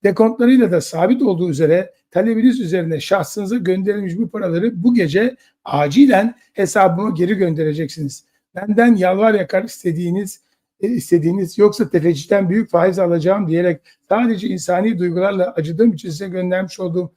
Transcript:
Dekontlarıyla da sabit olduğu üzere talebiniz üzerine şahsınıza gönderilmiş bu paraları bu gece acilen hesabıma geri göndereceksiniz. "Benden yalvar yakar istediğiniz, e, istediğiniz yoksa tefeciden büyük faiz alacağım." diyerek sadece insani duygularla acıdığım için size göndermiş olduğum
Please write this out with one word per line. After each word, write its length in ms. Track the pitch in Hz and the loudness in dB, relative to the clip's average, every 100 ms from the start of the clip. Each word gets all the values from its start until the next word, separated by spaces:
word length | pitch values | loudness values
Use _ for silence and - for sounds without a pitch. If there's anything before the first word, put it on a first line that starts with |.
Dekontlarıyla 680 | 196 196 226 233 240 262 214 | 0 2 2 4 4 4 4
da 100 | 170 | 0
sabit 400 | - 160 185 247 | -2 -2 0 2
olduğu 280 | 247 175 180 | 0 0 -2
üzere 440 | 139 160 170 185 _ _ | 0 2 2 0 _ _
talebiniz 480 | 175 220 220 247 254 | -2 0 4 2 2
üzerine 400 | 180 180 165 156 | -2 -2 -2 -4
şahsınıza 560 | - 196 156 - 196 240 | -2 -2 -2 -6 -4 -4
gönderilmiş 640 | 180 185 190 208 196 175 | -2 -2 -2 -4 -4 -6
bu 120 | 220 | -6
paraları 540 | 214 185 170 220 202 | -4 -4 -2 -2 0
bu 100 | 220 | 2
gece 420 | 240 165 170 240 247 _ _ - | 2 2 0 0 -4 _ _ -4
acilen 720 | 143 147 165 277 196 226 - _ | 0 2 4 6 6 2 -4 _
hesabıma 560 | - 190 208 190 170 208 | -4 0 4 4 4 -2
geri 240 | 165 175 | 0 0
göndereceksiniz. 920 | 202 185 156 156 147 151 165 143 - _ _ _ 180 | 0 0 0 -2 -2 -6 -6 -10 -10 _ _ _ -12
"Benden 400 | 202 214 240 214 | -2 2 4 4
yalvar 380 | 180 190 220 | 2 2 2
yakar 300 | 214 180 190 | 2 0 -4
istediğiniz, 760 | 220 - 180 160 175 185 196 - _ _ _ _ | -4 -8 -6 -4 -4 -4 -6 -12 _ _ _ _
e, 60 | 208 | -4
istediğiniz 680 | 240 - 170 160 190 175 - | -4 0 0 2 -2 -4 2
yoksa 320 | 208 208 196 | 2 2 -2
tefeciden 600 | 175 160 151 - 202 190 | 0 0 -2 0 0 2
büyük 200 | 202 220 | -2 0
faiz 300 | 175 185 185 | 0 0 0
alacağım." 480 | 175 170 160 202 180 | 0 0 0 0 0
diyerek 340 | 165 175 175 _ _ _ | 0 0 -2 _ _ _
sadece 380 | 202 240 208 220 | -2 0 -2 -4
insani 520 | 185 165 180 214 190 | -6 -2 0 0 -2
duygularla 540 | 180 170 196 196 180 | -2 0 -2 0 -2
acıdığım 400 | 170 156 170 233 | -2 -6 2 2
için 160 | 170 185 | 0 -8
size 180 | 156 196 | -10 -8
göndermiş 520 | 185 180 185 190 - | -6 -2 -4 -4 -8
olduğum 320 | 185 170 175 | -6 -4 -6